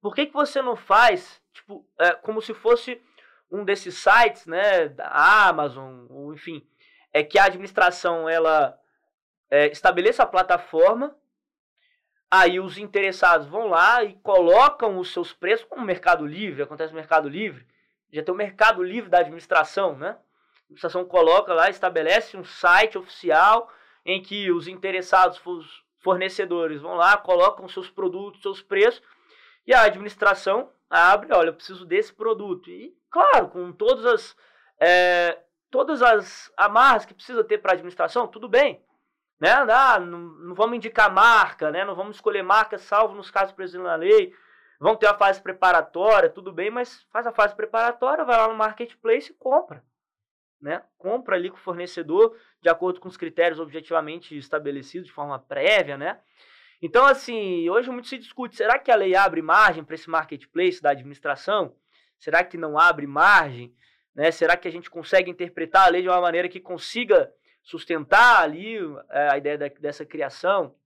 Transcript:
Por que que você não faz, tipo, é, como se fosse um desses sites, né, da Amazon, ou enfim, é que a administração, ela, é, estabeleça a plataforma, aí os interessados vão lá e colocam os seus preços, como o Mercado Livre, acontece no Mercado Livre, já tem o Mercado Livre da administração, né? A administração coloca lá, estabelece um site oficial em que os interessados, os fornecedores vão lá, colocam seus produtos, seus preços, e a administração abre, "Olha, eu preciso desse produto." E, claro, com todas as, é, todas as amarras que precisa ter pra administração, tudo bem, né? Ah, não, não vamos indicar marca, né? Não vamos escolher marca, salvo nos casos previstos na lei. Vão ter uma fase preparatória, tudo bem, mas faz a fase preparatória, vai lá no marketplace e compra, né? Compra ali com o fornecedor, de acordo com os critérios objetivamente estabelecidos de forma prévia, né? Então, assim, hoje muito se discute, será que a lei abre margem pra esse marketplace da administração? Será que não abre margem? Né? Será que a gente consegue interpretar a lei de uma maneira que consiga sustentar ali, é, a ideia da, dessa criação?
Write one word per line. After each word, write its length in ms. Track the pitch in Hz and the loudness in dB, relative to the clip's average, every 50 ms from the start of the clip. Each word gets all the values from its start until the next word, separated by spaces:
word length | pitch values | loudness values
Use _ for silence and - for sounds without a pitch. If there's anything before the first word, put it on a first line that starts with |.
Por 140 | _ 208 202 | _ -8 -4
que 120 | - 302 | -4 -4
que 60 | 294 _ | -4 _
você 300 | 269 294 285 - 277 262 | -2 -2 -2 -2 -4 -4
não 140 | 247 233 | -4 -6
faz, 640 | 190 - - 190 214 240 240 202 180 - - - _ _ _ _ | -8 -2 2 4 4 6 4 4 0 -6 -12 -20 _ _ _ _
tipo, 320 | - _ _ 202 175 _ _ _ _ | -20 _ _ -20 -20 _ _ _ _
é, 140 | 170 175 170 | 0 0 0
como 280 | - - - 214 220 | -2 -6 -8 -8 -8
se 140 | 220 - 220 | -8 -10 -14
fosse 480 | - _ 220 240 233 - - 247 240 _ _ _ _ _ _ _ _ _ _ | -6 _ 0 0 0 0 -10 -14 -14 _ _ _ _ _ _ _ _ _ _
um 140 | - 196 208 | -12 -10 -4
desses 320 | 185 202 196 - 185 175 | -4 -6 -6 -6 -16 -16
sites, 500 | - - 190 202 226 240 220 208 - _ | -4 0 2 4 4 4 2 0 -6 _
né, 420 | - 165 175 196 208 196 180 160 147 | -10 -6 -2 0 0 2 0 0 -2
da 200 | 139 - - - 131 139 151 175 202 214 208 190 | -6 -12 -14 -6 -2 2 4 4 4 4 4 2
Amazon, 580 | 170 156 151 143 123 131 135 131 131 127 123 120 | 2 0 -4 -6 -6 -12 -18 -18 -20 -20 -20 -20
ou 220 | 127 135 143 147 156 | -20 -18 -18 -18 -18
enfim, 320 | 151 - - 165 147 _ _ _ _ _ _ _ _ _ _ _ | -18 -16 -16 -16 -16 _ _ _ _ _ _ _ _ _ _ _
é 120 | 147 151 | -2 -2
que 140 | 151 - 196 | 0 2 4
a 60 | 196 | 4
administração, 840 | 196 185 180 196 190 - - 185 180 180 - - 180 175 165 160 160 | 4 2 -2 -14 -8 -2 2 2 2 0 0 -6 -4 -4 -4 -4 -2
ela, 500 | 165 165 165 160 156 156 147 131 - _ _ _ _ _ _ _ _ _ _ _ _ _ _ _ | -2 0 2 2 2 2 2 0 -2 _ _ _ _ _ _ _ _ _ _ _ _ _ _ _
é, 160 | - 143 147 151 | 2 2 2 2
estabeleça 540 | 147 - - 185 175 175 180 214 247 - - | 0 0 0 0 2 2 0 0 2 2 0
a 40 | |
plataforma, 920 | - - 185 185 180 180 175 - - - 160 165 190 220 233 269 294 - _ _ _ _ _ _ _ _ _ _ _ _ _ _ _ _ _ _ _ _ _ _ _ | 0 2 -2 0 0 0 -2 -2 -6 0 4 4 4 4 2 -4 -10 -10 _ _ _ _ _ _ _ _ _ _ _ _ _ _ _ _ _ _ _ _ _ _ _
aí 300 | - 185 185 175 180 185 | 4 4 4 4 2 -2
os 180 | 190 185 156 196 | -6 -8 -12 -14
interessados 720 | 208 202 - 208 196 196 185 185 - 180 170 160 147 143 | -16 -6 -4 -2 -2 -2 -2 0 2 4 4 2 0 -4
vão 180 | 156 208 233 214 | -8 -6 -4 -2
lá 360 | 180 165 180 202 233 247 226 | 2 2 4 4 4 2 0
e 100 | 208 190 _ _ | -4 -8 _ _
colocam 760 | - 202 185 175 170 175 220 262 294 285 - 240 220 196 185 | 2 4 4 6 6 8 8 8 6 4 2 -4 -4 -4 -4
os 140 | 180 180 - | -8 -8 -8
seus 200 | 180 175 170 - | -8 -8 -8 -10
preços, 340 | _ - 180 233 220 - | _ -2 -2 -2 -2 -4
como 160 | _ - - 247 | _ -14 -12 -6
o 20 | |
Mercado 400 | 202 180 180 - 180 175 156 151 | -6 -6 -2 0 0 0 0 -2
Livre, 380 | 147 151 180 214 202 151 135 143 | -10 -10 -10 -10 -10 -8 -8 -8
acontece 300 | 139 151 147 160 160 160 | -10 -8 -10 -10 -10 -10
no 60 | 160 | -14
Mercado 300 | 156 - 165 160 151 143 | -6 0 0 0 0 -2
Livre, 380 | 143 175 214 208 147 127 _ _ _ _ _ _ _ _ _ _ _ | -8 -8 -10 -10 -10 -14 _ _ _ _ _ _ _ _ _ _ _
já 100 | 151 156 | -10 -6
tem 100 | 185 180 | -6 -6
o 40 | |
Mercado 460 | 185 208 202 190 - 214 220 220 185 180 | -6 -6 -8 -2 2 2 2 2 2 -4
Livre 280 | 180 190 233 220 190 | -6 -6 -10 -6 0
da 80 | 170 180 | 2 2
administração, 800 | 175 147 156 170 160 _ 190 165 151 - - - 196 180 147 | 2 0 -4 -18 -8 _ 0 0 0 0 -2 -4 -4 -4 -4
né? 140 | 131 143 180 | -6 -12 -12
A 540 | 226 - _ _ _ _ _ _ _ _ _ | -12 -14 _ _ _ _ _ _ _ _ _
administração 400 | _ 147 _ - 170 - 180 180 | _ _ _ -10 -8 -6 -6 -8
coloca 480 | 180 185 180 165 160 165 196 202 202 180 | 0 2 4 4 6 4 4 2 2 0
lá, 160 | 165 165 190 | 2 2 0
estabelece 680 | 190 - - 185 185 160 160 160 185 226 220 - - | 0 -2 -4 -4 -2 -2 0 0 0 0 0 -4 -16
um 80 | 190 180 | -18 -18
site 520 | - - - - 180 175 185 220 220 220 | -18 -16 -2 2 4 4 4 4 2 -2
oficial 720 | 196 185 - - - - 175 156 156 175 202 220 233 233 - - _ _ _ _ _ _ | -8 -14 -14 -20 -10 -2 0 4 4 6 6 4 2 0 -6 -18 _ _ _ _ _ _
em 180 | - 190 190 190 | -6 -6 -6 -6
que 280 | - 196 208 202 190 175 | -10 -10 -8 -2 -2 -2
os 160 | 170 151 170 | -2 -2 -10
interessados, 760 | 185 180 - 190 185 185 180 185 - 185 185 175 175 - _ | -16 -10 -10 -6 -6 -6 -4 0 2 4 4 2 0 -6 _
os 400 | 180 180 170 160 151 - - _ _ _ _ | -14 -14 -12 -14 -20 -20 -20 _ _ _ _
fornecedores 840 | _ 180 190 180 185 190 185 - 196 180 175 170 165 160 151 143 | _ -2 -2 -2 -2 -6 -6 -8 -6 -6 -4 -4 -4 -6 -6 -8
vão 140 | 143 170 180 | -12 -10 -2
lá, 220 | 175 170 185 208 | 0 4 4 4
colocam 520 | 208 - - 185 175 175 202 208 - 190 180 | 2 2 0 2 4 4 2 2 -2 -16 -16
seus 220 | - 190 185 180 | -14 -14 -14 -14
produtos, 500 | _ - 196 180 180 185 202 202 202 _ | _ -8 -6 -6 -6 -8 -14 -14 -18 _
seus 220 | - 202 196 190 - | -12 -12 -12 -12 -12
preços, 400 | _ 196 196 202 233 240 - _ _ _ _ _ _ _ _ _ _ _ _ _ | _ -2 2 2 2 0 -2 _ _ _ _ _ _ _ _ _ _ _ _ _
e 80 | - 247 | 2 4
a 80 | 254 220 | 6 6
administração 880 | 208 208 190 202 208 - _ 214 202 196 190 - 190 196 220 269 - _ _ _ _ | 4 2 -2 -12 -14 -8 _ 0 0 0 0 -2 -2 -2 -2 -4 -8 _ _ _ _
abre, 440 | 165 170 175 180 196 214 - - - | 0 4 4 6 4 4 2 0 2
"Olha, 140 | 185 170 165 | 2 2 2
eu 60 | 160 | -2
preciso 300 | 165 - - 190 180 185 | -8 -16 -20 -20 -20 -10
desse 280 | 170 170 196 214 - _ | -4 -2 -2 -2 -4 _
produto." 580 | _ 220 226 220 190 202 202 185 - _ - | _ -4 -4 -4 -4 -4 -10 -10 -10 _ -20
E, 260 | 175 185 220 320 _ _ _ _ | -20 -20 -20 -20 _ _ _ _
claro, 380 | - 330 427 587 554 262 196 180 | 0 2 4 4 4 2 2 0
com 240 | - 180 180 180 170 | -8 -12 -12 -12 -8
todas 320 | _ 214 226 262 254 220 | _ 0 0 0 0 0
as, 300 | 247 240 214 - - - _ _ _ _ _ _ _ _ _ | 0 0 0 -2 -10 -20 _ _ _ _ _ _ _ _ _
é, 600 | - 170 180 180 180 180 180 175 175 170 165 - _ _ _ _ _ _ | 2 4 4 4 4 2 2 2 0 -2 -4 -6 _ _ _ _ _ _
todas 320 | - 254 277 262 311 262 247 | -4 -4 -2 -2 -2 2 4
as 500 | 247 226 214 190 - - - - - _ | 4 4 4 0 -4 -18 -20 -20 -20 _
amarras 480 | - 190 208 208 226 254 277 254 214 - | -2 -2 2 4 4 4 4 4 2 -2
que 100 | - - | -8 -20
precisa 300 | _ - - 254 233 220 | _ -20 -10 -4 -4 -2
ter 140 | - 208 208 | 0 -2 -4
pra 140 | - 190 185 | 0 -2 -2
administração, 540 | 180 160 180 175 _ 175 165 - 240 240 | -2 -2 -14 -6 _ -4 -4 -2 -4 -4
tudo 220 | - - 220 214 247 | -4 -8 -16 -12 0
bem, 340 | 196 - 294 269 - - _ _ _ _ _ _ _ _ _ _ _ _ | 2 2 2 2 -2 -8 _ _ _ _ _ _ _ _ _ _ _ _
né? 120 | 147 170 226 | 0 2 2
Ah, 460 | 269 277 226 220 247 269 262 240 202 | 2 2 2 4 4 4 4 2 2
não, 200 | 180 175 170 170 | -2 -6 -14 -14
não 360 | 170 170 160 - 165 175 180 | -16 -18 -20 -20 -18 -16 -4
vamos 220 | 170 208 226 240 | -2 -2 -2 -2
indicar 360 | 240 190 226 220 - 214 202 185 | -6 -10 -8 0 2 2 2 4
marca, 580 | 190 208 233 233 220 190 160 - _ 160 151 | 4 4 4 6 4 2 0 -2 _ -6 -4
né? 120 | 151 175 196 | -4 -4 -6
Não 120 | 208 190 | -6 -8
vamos 220 | 170 196 208 214 | -10 -10 -12 -12
escolher 260 | - _ 214 202 202 190 | -6 _ -4 -4 -4 0
marca, 340 | 185 196 220 214 214 214 | 2 2 2 2 0 -6
salvo 380 | 190 - - - 202 226 208 196 | -14 -10 -4 0 0 0 0 -2
nos 160 | 202 190 - | -10 -18 -8
casos 240 | - 208 196 190 190 | -4 -4 -4 -4 -6
previstos 280 | _ 190 180 165 180 185 | _ -14 -14 -12 -10 -6
na 120 | 175 165 | -6 -6
lei. 400 | 160 165 190 214 220 190 180 _ _ _ _ _ _ _ _ _ _ | -4 2 4 4 4 4 2 _ _ _ _ _ _ _ _ _ _
Vão 160 | 143 180 220 | -2 0 0
ter 120 | 220 214 | 2 2
uma 100 | 208 208 | 0 2
fase 240 | 208 202 196 190 190 | 2 2 0 0 -2
preparatória, 880 | _ - 185 185 - 185 175 170 165 - _ 170 185 214 220 202 - 240 | _ -14 -6 0 0 2 2 2 0 -2 _ -2 2 4 4 4 4 2
tudo 240 | - - 190 185 - | 0 -4 -18 -14 -10
bem, 180 | 160 185 208 | -8 -8 -8
mas 320 | 226 247 247 240 - - _ _ | -6 -8 -8 -10 -12 -20 _ _
faz 160 | _ 220 240 | _ -6 -6
a 60 | 240 233 | -6 0
fase 220 | - 208 208 208 | 0 0 0 0
preparatória, 720 | - 214 214 - 226 233 240 240 240 - 254 294 311 320 | -6 -10 -6 -2 -2 -2 -2 -2 -2 -4 -2 -2 -2 -2
vai 120 | 247 240 | 0 2
lá 120 | 226 220 220 | 2 2 0
no 60 | 226 | 0
marketplace 800 | 220 214 214 214 - 240 233 - _ _ 226 226 262 277 - - | -2 -4 -4 -4 -8 -14 -14 -14 _ _ 0 0 0 -2 -8 -20
e 20 | |
compra, 480 | _ - 262 262 311 - - 147 127 _ _ _ _ _ _ _ _ _ _ _ _ _ _ _ _ | _ -6 -2 -2 -2 -2 -4 -18 -20 _ _ _ _ _ _ _ _ _ _ _ _ _ _ _ _
né? 220 | - 143 160 175 - _ _ _ | -10 -10 -10 -10 -10 _ _ _
Compra 380 | _ 185 214 254 262 - 196 | _ -8 -8 -6 -4 -4 -4
ali 140 | 180 175 190 | -4 -4 -6
com 60 | 190 | -12
o 40 | - | -14
fornecedor, 760 | _ - 175 170 175 175 - - 165 151 160 185 220 226 220 - _ _ _ _ | _ -12 -10 -10 -10 -12 -12 -14 -10 -4 2 2 2 2 2 -8 _ _ _ _
de 80 | _ 170 | _ 0
acordo 320 | 165 165 175 185 180 180 | 0 0 -2 -6 -6 -8
com 80 | _ 185 | _ -20
os 80 | - | -16
critérios 420 | - 180 165 156 - 170 175 165 151 | -14 -14 -12 -2 0 0 0 0 -4
objetivamente 800 | 165 151 135 160 156 - 165 165 151 151 156 170 170 - 156 | -12 -12 -12 -16 -12 -4 -4 -4 -4 -4 -12 -16 -18 -18 -18
estabelecidos 720 | 147 131 - - 151 151 143 139 139 131 131 - 175 180 | -18 -14 -8 -8 -8 -6 -6 -10 -10 -12 -14 -16 -16 -16
de 60 | - _ | -16 _
forma 260 | - 147 147 143 131 | -14 -12 -12 -12 -14
prévia, 580 | _ _ 143 143 139 180 214 202 175 143 139 | _ _ -8 -2 0 2 2 2 0 -2 -6
né? 240 | 139 143 170 202 _ _ _ _ _ _ _ _ _ _ _ _ _ - | -10 -8 -10 -10 _ _ _ _ _ _ _ _ _ _ _ _ _ -12
Então, 240 | 165 - 233 262 | 0 2 4 4
assim, 600 | 277 269 269 - - 240 226 208 190 180 170 165 170 | 4 4 2 -2 -10 -8 -8 -6 -6 -4 -4 -4 -2
hoje 220 | 180 226 247 254 | -2 -2 -2 -4
muito 180 | 254 240 233 - | -10 -14 -12 -14
se 100 | 269 247 | -16 -16
discute, 380 | 220 - - - 247 233 _ | -16 -20 -14 -14 -14 -14 _
será 220 | - - 220 240 269 | -6 0 0 0 -2
que 120 | 254 - | 2 0
a 60 | 240 | 0
lei 180 | 214 196 190 180 | 2 2 2 2
abre 280 | 185 196 196 160 160 160 | 2 2 2 0 -4 -2
margem 420 | 156 165 202 220 208 175 160 151 | 2 4 4 4 4 2 -2 -10
pra 100 | _ 160 | _ -16
esse 140 | 156 - - | -16 -12 -6
marketplace 760 | 165 165 156 156 - 135 - _ _ 165 180 185 175 180 151 | -4 -4 -4 -4 -12 -18 -18 _ _ -2 -2 -2 -2 -2 -2
da 80 | 143 | -2
administração? 840 | 143 131 127 139 143 _ _ 156 139 - - - 202 214 180 131 _ _ _ _ _ _ _ _ _ _ | -2 -2 -6 -20 -20 _ _ -8 -8 -6 -4 -4 -2 -2 -4 -4 _ _ _ _ _ _ _ _ _ _
Será 240 | _ - 147 165 180 | _ -2 0 0 0
que 140 | 180 - | 0 -6
não 220 | 170 165 156 147 151 | -10 -10 -6 0 2
abre 280 | 165 175 170 151 143 | 2 2 2 0 -6
margem? 680 | 143 139 147 160 190 208 185 160 143 127 120 123 123 _ _ _ _ _ _ _ _ _ | -8 -2 2 4 4 4 4 2 0 -6 -12 -16 -18 _ _ _ _ _ _ _ _ _
Né? 160 | - 147 165 | 0 0 0
Será 260 | 165 - 170 160 170 | 0 0 0 0 0
que 100 | 175 - | 0 -2
a 40 | 180 | -12
gente 180 | 160 175 170 - | -14 -14 -18 -18
consegue 420 | _ 170 156 - - 190 185 180 | _ -18 -16 -10 -8 -8 -8 -8
interpretar 560 | 175 180 180 170 _ - 165 156 - 190 190 | -10 _ -12 -14 _ -12 -12 0 2 4 4
a 40 | 180 | 4
lei 100 | 170 180 | 4 2
de 80 | 180 185 | -2 0
uma 120 | 180 180 180 | 0 0 0
maneira 260 | 175 165 170 175 180 | 0 -2 -2 -4 -6
que 100 | 180 185 | -8 -14
consiga 720 | 180 - 185 165 - - - 226 247 196 202 170 139 - _ _ _ _ _ _ _ | _ -14 -14 -14 -14 -12 -10 -10 -2 2 2 2 2 0 _ _ _ _ _ _ _
sustentar 800 | _ - 160 - _ 170 160 147 _ - 208 233 247 233 202 170 | _ -18 -18 -10 _ -8 -8 -4 _ 4 6 6 6 6 4 2
ali, 340 | 151 151 165 190 220 226 214 185 160 147 135 - _ | 0 -4 -8 -12 -12 -10 -10 -10 -10 -12 -16 -18 _
é, 180 | - 143 147 147 | -4 -2 0 0
a 80 | 139 143 | 0 -2
ideia 200 | 139 147 147 147 | -2 -6 -6 -6
da, 100 | 147 143 | -8 -12
dessa 360 | 143 _ 151 147 147 - 156 | _ _ -10 -10 -10 -10 -16
criação? 680 | 147 - 156 147 135 131 - - 180 202 196 170 135 _ _ _ | _ -10 -10 -10 -10 -10 -6 -2 -2 0 0 -2 -6 _ _ _